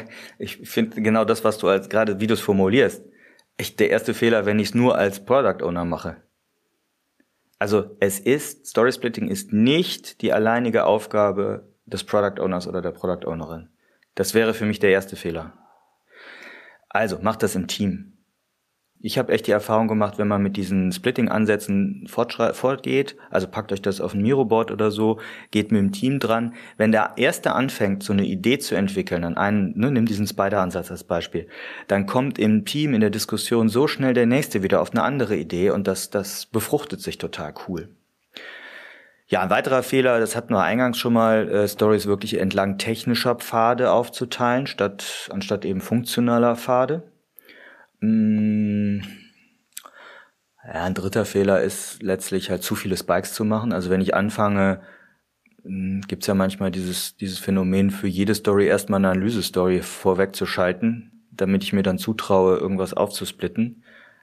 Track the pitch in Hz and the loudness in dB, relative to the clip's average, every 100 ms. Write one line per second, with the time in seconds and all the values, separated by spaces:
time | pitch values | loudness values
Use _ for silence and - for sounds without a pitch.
0 | - - - - - - - - 113 113 | -6 -18 -20 -14 -14 -12 -6 -2 -2 0
1 | 110 110 107 110 113 104 92 98 98 107 | 2 4 2 2 0 2 2 2 2 0
2 | 107 98 110 110 - 98 95 123 110 - | 2 0 0 0 2 2 4 4 4 0
3 | - _ - _ _ - 113 - 107 110 | -12 _ -20 _ _ -10 -8 0 2 2
4 | - 107 117 113 101 107 98 117 123 - | 0 0 2 4 2 0 0 2 4 4
5 | 98 98 - 135 113 92 80 87 87 80 | 2 -2 0 2 2 0 -4 -2 -4 -4
6 | 85 80 _ _ _ _ _ _ _ _ | -6 -12 _ _ _ _ _ _ _ _
7 | _ _ _ _ _ _ 104 104 - - | _ _ _ _ _ _ 2 2 0 0
8 | 98 98 - 147 151 - - - 120 123 | 0 0 0 0 0 -12 -4 2 2 2
9 | 120 113 104 98 - 107 120 156 180 - | -4 -4 -4 -6 -2 2 4 4 2 -4
10 | - - 110 110 110 117 123 113 - 107 | -12 -6 0 2 2 2 2 2 4 2
11 | - 107 104 95 101 104 - _ - 95 | 2 2 2 2 -4 -6 -12 _ -12 -10
12 | - 104 101 98 95 90 87 90 87 80 | -2 0 0 0 -2 -2 -4 -6 -6 -6
13 | 92 87 - 82 80 82 80 _ _ _ | -4 -4 -6 -8 -10 -12 -16 _ _ _
14 | _ - 95 110 113 110 107 104 101 95 | _ -6 0 2 2 0 -2 2 4 4
15 | 95 92 90 82 78 - _ _ _ _ | 2 -8 -8 -8 -10 -18 _ _ _ _
16 | _ - - - - - - - _ 101 | _ -20 -20 -20 -20 -20 -20 -20 _ -2
17 | 110 87 98 110 104 - 90 - 101 - | 0 0 -2 0 0 0 -4 -2 -2 -2
18 | - _ _ _ _ _ _ _ _ _ | -8 _ _ _ _ _ _ _ _ _
19 | 104 139 120 110 - 104 104 110 113 107 | -4 -2 0 0 2 0 2 0 2 2
20 | 104 - 104 101 98 98 92 95 92 90 | 0 0 0 2 0 -2 -2 0 0 0
21 | 123 127 113 110 107 104 - 98 98 98 | -2 0 0 2 2 2 0 0 0 -2
22 | - - 117 - 117 - 127 135 135 131 | -6 -4 -4 0 -2 0 -2 -2 -2 -2
23 | 139 - - 95 92 - 104 98 101 98 | -2 -8 -4 -2 -2 -4 -6 -4 -2 -2
24 | 90 101 107 135 117 113 113 104 107 101 | -4 -2 0 2 2 2 2 0 0 2
25 | 110 107 - - - 107 104 107 98 98 | 0 0 -6 -18 -4 -2 2 2 2 0
26 | 127 135 110 113 117 - - - 110 110 | -2 0 0 0 -2 -8 -14 0 2 4
27 | - - 131 175 - - 135 - 104 98 | 2 2 0 0 0 0 -2 0 -2 -2
28 | - 98 98 95 104 143 - 92 98 98 | -2 0 0 0 0 0 0 -2 0 -2
29 | 90 87 85 82 101 104 95 - 131 127 | -2 -4 -2 -2 0 2 0 0 0 2
30 | 113 101 104 - 98 101 92 90 82 87 | 0 0 -2 -2 0 0 0 -2 -6 -10
31 | - 85 - 85 80 - - - - 98 | -4 -4 -4 -8 -10 -14 -16 -16 -2 0
32 | 98 127 139 - 107 107 101 147 151 113 | 0 0 -2 0 2 2 2 -2 0 2
33 | 107 107 - 107 - 117 110 113 151 147 | 2 0 -4 -4 0 2 4 4 2 2
34 | 135 123 117 131 147 104 92 92 85 117 | 0 4 4 2 0 -2 2 2 2 0
35 | 87 139 104 95 80 87 98 85 98 92 | 0 0 -2 -2 -2 0 0 0 0 -4
36 | - 104 98 - - 113 107 143 - - | -4 -4 -4 -8 -6 -4 0 -2 -2 -10
37 | - - - - 76 - - 87 - _ | -8 -8 -10 -8 -10 -12 -10 -8 -10 _
38 | _ _ _ - - - - - - - | _ _ _ -20 -18 -18 -20 -20 -20 -20
39 | - _ - 95 95 110 135 131 123 135 | -20 _ -4 -2 2 0 2 0 2 2
40 | 127 117 110 117 - 104 85 113 127 117 | 4 4 0 -2 -2 0 2 2 0 0
41 | 123 117 113 110 104 101 101 - 107 104 | 2 4 4 4 2 0 0 2 4 4
42 | 101 98 107 - 95 98 98 98 113 113 | 2 -2 -2 -2 0 0 0 -2 -4 -4
43 | - 117 127 120 - 113 113 120 120 101 | -2 0 0 -2 -2 0 2 2 4 2
44 | 123 - 120 - 123 123 139 - 101 98 | 0 -4 -8 -2 0 0 -2 -2 -4 -4
45 | - - - 98 98 101 90 95 92 117 | -10 -12 -10 -8 -4 -4 -2 -4 -2 -2
46 | 120 - 120 120 120 120 131 123 131 165 | -2 -2 2 4 2 0 0 0 2 -2
47 | - _ _ _ - - - - - _ | -8 _ _ _ -20 -20 -20 -20 -20 _
48 | 110 110 107 107 107 107 104 104 104 101 | 0 2 2 2 2 0 0 0 0 -2
49 | 98 - - _ _ _ _ - - - | -6 -16 -20 _ _ _ _ -20 -20 -20
50 | - - - _ _ _ - 80 90 92 | -20 -20 -20 _ _ _ -12 -6 -4 -4
51 | 95 113 101 101 98 98 98 - - - | -2 -2 0 2 4 4 2 -4 -10 -8
52 | 107 95 - 95 90 90 - 104 95 90 | -4 -4 -4 -4 -4 -6 -4 -4 -4 -4
53 | - 90 - - 107 110 117 90 90 95 | 0 -2 -2 -4 -2 0 0 -2 0 2
54 | 95 - 104 107 104 101 95 95 - - | 2 0 0 0 0 2 2 0 -6 -20
55 | _ _ _ _ _ _ - 95 95 98 | _ _ _ _ _ _ -10 -6 -4 -4
56 | 98 92 - 98 95 95 95 95 90 90 | -6 -6 0 2 0 0 -4 -2 -4 -6
57 | - - 98 92 - 95 92 95 98 98 | -8 -8 -8 -6 -2 0 2 2 2 0
58 | 101 92 101 104 - 101 101 98 101 98 | -2 0 0 0 2 4 4 4 2 2
59 | 95 92 101 113 85 92 92 92 - - | 2 2 0 -2 -2 0 2 2 -2 -2
60 | 98 92 98 - 90 - 90 90 113 117 | 0 2 0 -2 -4 0 0 0 -2 -2
61 | - - _ - 95 95 - 101 95 92 | -8 -20 _ -4 0 0 0 0 0 -2
62 | - 107 - 98 92 92 92 95 92 - | -4 -6 2 4 6 4 0 -2 -2 -2
63 | 101 - 95 - 90 - 120 - _ - | -2 -2 -10 -6 -6 -2 -4 -6 _ -20
64 | - _ | -20 _